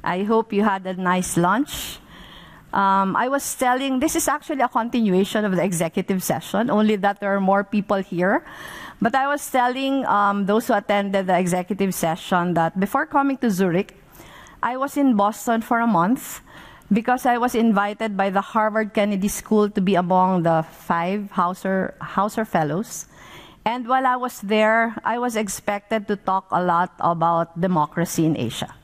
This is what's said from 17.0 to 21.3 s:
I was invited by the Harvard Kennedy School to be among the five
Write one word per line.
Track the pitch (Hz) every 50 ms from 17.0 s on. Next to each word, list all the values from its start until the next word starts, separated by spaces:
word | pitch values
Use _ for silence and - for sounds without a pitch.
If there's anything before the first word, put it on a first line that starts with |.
| 220 247 247 262 -
I | 254 240
was | 240 240 247 -
invited | 226 226 233 202 196 202 208 208 - 226 220 202
by | 190 196 196
the | 185 196
Harvard | 196 - - 226 214 214 208 220 220 202 -
Kennedy | 226 202 208 208 190 190 208
School | - - - - 214 208 208 208
to | 208 202
be | 185 190 190
among | 170 180 175 185 185 185 185 190 180 165
the | 170 165 160 160 -
five | - - - - 180 170 170 180 196 214 202 202